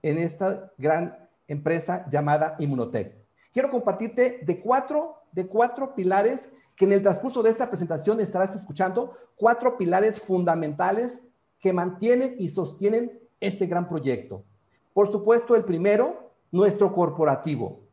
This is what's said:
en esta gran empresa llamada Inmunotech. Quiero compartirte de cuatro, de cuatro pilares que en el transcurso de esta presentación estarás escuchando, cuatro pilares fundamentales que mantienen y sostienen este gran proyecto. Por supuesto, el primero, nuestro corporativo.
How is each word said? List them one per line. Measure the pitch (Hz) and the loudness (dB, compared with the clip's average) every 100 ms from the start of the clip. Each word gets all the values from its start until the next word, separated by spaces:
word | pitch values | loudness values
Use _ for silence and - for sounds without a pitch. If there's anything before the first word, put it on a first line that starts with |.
en | 156 156 | -2 -2
esta | 170 170 190 202 - - | -4 -2 -4 -4 -12 -4
gran | 143 160 165 - _ _ - | 0 0 -2 -10 _ _ -12
empresa | 147 147 165 160 180 147 | -6 -2 -2 -2 -6 -2
llamada | 147 147 151 156 156 | -2 2 2 0 -2
Inmunotech. | 147 131 113 113 95 - _ _ _ | -4 -2 -4 -4 -6 -12 _ _ _
Quiero | 240 277 | -2 -2
compartirte | 247 - 190 226 233 247 247 | -2 -2 -4 -4 0 0 0
de | 147 175 | -6 -4
cuatro, | 220 254 269 302 320 - _ | 0 0 2 -4 -4 -12 _
de | - 185 | -8 -2
cuatro | 214 233 233 262 | 0 0 0 -8
pilares | - 185 190 214 269 - - _ | -2 0 2 2 -2 -10 -20 _
que | _ 196 | _ 4
en | |
el | 196 | 4
transcurso | 202 175 254 247 | 4 2 -2 0
de | 220 | 2
esta | 226 262 | 2 -4
presentación | 175 170 160 175 226 | -4 -4 -2 0 0
estarás | 196 180 190 196 | -2 0 -2 -2
escuchando, | - 151 185 185 - - - _ | -12 -2 -2 0 -6 -12 -20 _
cuatro | 220 240 247 247 | 2 4 0 0
pilares | 175 180 214 208 | 0 2 2 0
fundamentales | - 185 175 165 156 147 185 208 247 - - _ _ _ | -2 0 2 0 -2 -2 0 0 -4 -8 -20 _ _ _
que | 190 | -2
mantienen | 180 180 185 220 247 262 247 | 0 -2 -2 2 2 0 -4
y | 175 | -6
sostienen | - 151 - 202 226 240 - _ _ | -4 -6 -2 0 0 -4 -10 _ _
este | 202 196 185 | -6 -4 -2
gran | 175 175 | -2 -4
proyecto. | 165 135 117 - 95 - _ _ _ _ | -4 -4 -4 -6 -16 -16 _ _ _ _
Por | - 202 | 2 2
supuesto, | 208 202 233 233 | 2 2 2 4
el | 233 | 4
primero, | 196 165 196 214 277 359 - _ _ | 4 2 2 2 2 -4 -16 _ _
nuestro | 175 202 202 196 | 4 4 4 2
corporativo. | 190 170 147 151 135 160 139 98 - _ | 4 0 2 2 2 -2 -4 -6 -10 _